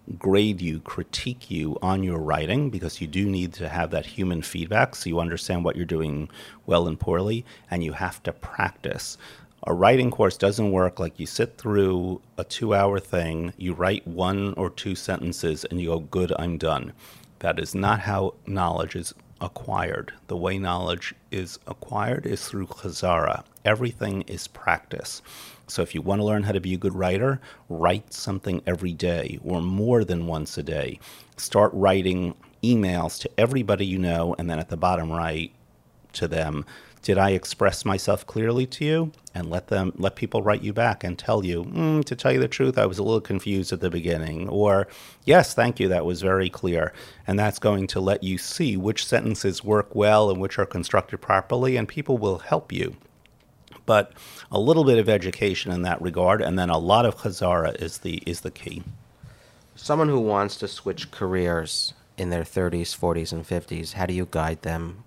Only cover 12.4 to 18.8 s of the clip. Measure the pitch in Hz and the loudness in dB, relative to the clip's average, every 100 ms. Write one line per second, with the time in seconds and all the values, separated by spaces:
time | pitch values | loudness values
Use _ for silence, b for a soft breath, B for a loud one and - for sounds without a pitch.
12.4 | - - 113 101 98 98 - 90 82 80 | -8 -4 2 4 4 0 -2 -2 0 -2
13.4 | 85 - 90 85 92 104 85 85 92 98 | -6 -6 -6 0 0 0 -4 -2 0 0
14.4 | 101 - 90 - 101 92 - 92 85 - | -2 -4 -6 -6 -6 -6 -4 -4 -4 -4
15.4 | 82 76 - 87 82 82 71 92 90 - | -2 -2 -4 -4 -2 -4 -2 -2 0 -2
16.4 | 87 80 80 69 - B B B B - | -2 -2 -2 -2 -4 B B B B -6
17.4 | 85 85 80 95 101 104 104 98 95 - | -4 -2 -4 0 2 2 0 -2 -2 -4
18.4 | - 95 87 85 | -6 -2 0 0